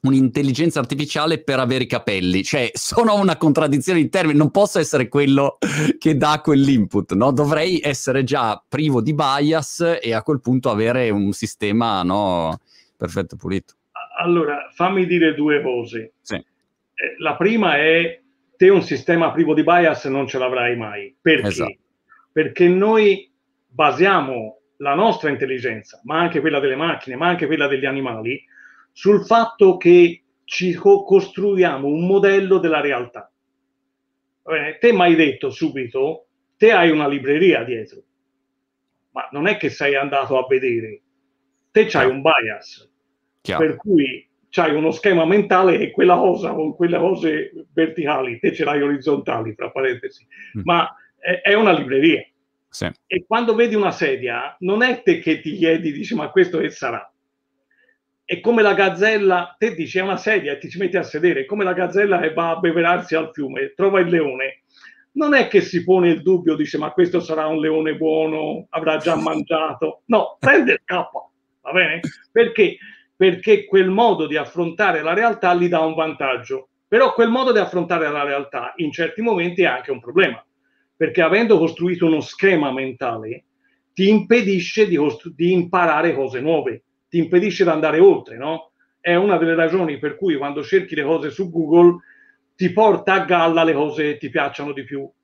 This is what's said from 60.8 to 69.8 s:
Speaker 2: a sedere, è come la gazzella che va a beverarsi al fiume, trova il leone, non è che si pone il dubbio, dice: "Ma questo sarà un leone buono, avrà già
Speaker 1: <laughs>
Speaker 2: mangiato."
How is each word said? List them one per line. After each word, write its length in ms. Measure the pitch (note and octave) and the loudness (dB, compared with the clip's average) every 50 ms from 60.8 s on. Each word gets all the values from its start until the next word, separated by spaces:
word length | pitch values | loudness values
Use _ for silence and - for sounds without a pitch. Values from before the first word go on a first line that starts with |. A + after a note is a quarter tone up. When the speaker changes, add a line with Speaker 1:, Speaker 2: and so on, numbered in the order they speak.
| G3 F3 F#3 | -6 -2 -2
Speaker 2:
a 60 | F#3 D#3 | -4 -4
sedere, 380 | - - D3+ D#3+ F3+ D#3+ C3+ | -4 -6 0 0 0 0 0
è 40 | C3+ | -4
come 180 | - G3+ G#3 G3+ | -6 -4 -4 -2
la 100 | F#3 F3+ | -2 -2
gazzella 460 | F3+ F#3 F3 - G3 G#3 G#3 F#3+ F3 | -2 -4 -2 0 0 2 2 2 0
che 140 | F3 D#3 D#3 | 0 -2 -2
va 180 | E3 E3+ E3 | -2 -2 -2
a 40 | E3 | -2
beverarsi 560 | E3+ F3+ E3+ D#3 F3 E3 E3+ F3 F3 - - D#3+ | -2 -2 -2 0 2 2 2 0 0 -2 -4 -4
al 140 | D#3+ D#3+ D#3+ | -4 -4 -6
fiume, 420 | - - C#3+ C3 C3 C3 C3+ C3+ - | -8 -10 -10 -8 -6 -8 -8 -8 -4
trova 240 | - F#3 G3 G3 F#3+ | -2 -2 2 2 2
il 80 | F3+ E3+ | 2 2
leone, 540 | F3 E3 D#3 C#3+ B2+ B2+ C3 C3+ - _ _ _ _ _ - - _ _ _ _ _ | 2 0 0 -2 -4 -6 -8 -8 -8 _ _ _ _ _ -20 -20 _ _ _ _ _
non 220 | C#4 D#4 D4 D4 | -2 0 2 2
è 120 | C4+ B3 | 2 2
che 140 | - - G3 | 4 2 2
si 220 | F3 - - E3+ E3+ | 2 2 -4 -6 2
pone 260 | F3 F#3 F#3 F3 F3 | 2 2 4 4 2
il 120 | E3 D3 C#3+ | 2 0 0
dubbio, 320 | F3+ F#3+ F3 - D#3+ D#3 | 0 0 2 2 0 0
dice: 220 | D3+ D3+ D3 - E3 | 0 -4 -4 -4 -6
"Ma 120 | D3+ D3+ | -6 -4
questo 280 | - - F3+ E3+ F3 F3 | 0 0 0 2 2 -4
sarà 260 | E3 E3 D#3+ D#3 D#3 | -4 -2 -4 -4 -2
un 140 | D#3 D#3+ D#3 | -2 -2 -2
leone 360 | D3+ D#3 D#3 D#3+ D#3 D#3+ D3+ | -2 0 0 0 -2 -2 -4
buono, 720 | - D#3+ D#3+ D#3 D#3+ D#3+ D#3+ D#3 D#3 D#3 D#3 D3+ D#3+ - _ | -2 -2 0 0 0 0 -2 -4 -4 -6 -6 -8 -10 -12 _
avrà 280 | - E3 D#3+ D#3+ D#3+ | -10 -4 -2 -2 -2
già 180 | D#3 D#3+ E3+ E3 | -2 -2 -2 -2
Speaker 1:
<laughs> 60 | D#3 | -2
Speaker 2:
mangiato." 800 | D#3+ D#3+ D#3 D#3 C#3+ - E3+ D#3 D#3 D#3 D#3 - | -2 -4 -4 -4 -4 -4 -2 -2 -2 -4 -6 -6